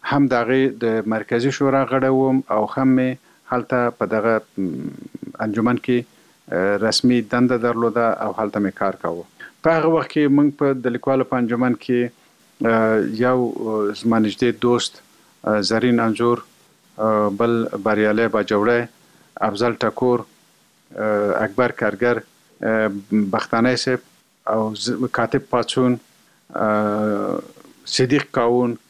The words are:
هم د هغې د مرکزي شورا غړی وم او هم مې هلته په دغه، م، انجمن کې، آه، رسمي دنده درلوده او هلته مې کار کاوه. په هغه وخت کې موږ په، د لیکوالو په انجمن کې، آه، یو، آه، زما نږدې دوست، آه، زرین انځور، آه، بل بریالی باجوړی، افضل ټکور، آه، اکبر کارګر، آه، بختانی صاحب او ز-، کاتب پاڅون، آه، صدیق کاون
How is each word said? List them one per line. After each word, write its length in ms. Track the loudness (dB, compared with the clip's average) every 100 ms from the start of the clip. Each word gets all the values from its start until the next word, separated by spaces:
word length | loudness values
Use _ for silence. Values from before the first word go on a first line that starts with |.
| -2
هم 180 | 0 2
د 60 | 2
هغې 220 | 2 2 2 0
د 260 | -2 0 -2
مرکزي 380 | -4 -2 0 0
شورا 340 | 0 2 2 2
غړی 260 | 0 2 2
وم 280 | 2 0 0
او 120 | -2 -2
هم 240 | 0 2 2
مې 180 | 2 -4 _ _ -6
هلته 400 | -6 -2 0 0 -2
په 60 | -2
دغه، 360 | 0 2 0 -2 -6
م، 320 | -4 -4 -8 -12 -16 -14 -16 -8 -4
انجمن 320 | 0 0 0
کې، 200 | 0 -2 -2 _ _ _ -6
آه، 240 | -2 0 0
رسمي 440 | 0 2 2 2
دنده 360 | 0 0 2 2
درلوده 540 | 0 0 0 2 0 0 -4
او 60 |
هلته 280 | -4 -4 -2
مې 100 | -4
کار 260 | -2 -4 -4
کاوه. 220 | -6 -8 -12 _ -20 _
په 60 | 0 2
هغه 100 | 2
وخت 220 | 2 0
کې 240 | 0 4 4
موږ 120 | 4 2
په، 140 | 0
د 140 | 0 -2
لیکوالو 360 | -4 0 0
په 120 | 0 0
انجمن 400 | 0 0 0 -2 0
کې، 240 | 0 0 _ _ _ _ _ 0
آه، 340 | 2 2 2 0
یو، 260 | 0 0 2 0 -4
آه، 380 | -4 -2 -2 -2
زما 180 | 0 2
نږدې 420 | 2 2 -2 0
دوست، 400 | 2 2 0 -8 _ _ _ _ -2
آه، 160 | -2
زرین 380 | 0 0 2 2
انځور، 380 | 2 0 0 0 -4 _ _ _ _ -4
آه، 300 | 0 2 0
بل 360 | 0 0 0 -2 -4
بریالی 440 | -2 2 2 2 0
باجوړی، 540 | 0 0 0 2 0 -2 _ _ _ _ -4 -4
افضل 260 | 0 -2
ټکور، 460 | 0 -4 0 0 0
آه، 1200 | -2 _ _ _ _ _ _ -6 -2 0 0 0
اکبر 280 | -2 0 0 0
کارګر، 360 | -4 0 0 0 -4 _ _ _
آه، 260 | -2 0 0 -4 -2
بختانی 640 | 0 0 -2 -2 0 2 0
صاحب 240 | -2 -4 -6 _ _ _ -4
او 280 | -2 -2 -4
ز-، 360 | -6 -4 -4
کاتب 320 | -2 -2 -2 -2
پاڅون، 460 | -4 -2 0 0 0 _ _ _ _ _ -4
آه، 840 | 0 0 0 -2 -2 -2 -4 -6 -8 -20 -20 -20 -10
صدیق 400 | -2 2 0 0
کاون 460 | -2 2 2 0 -4 _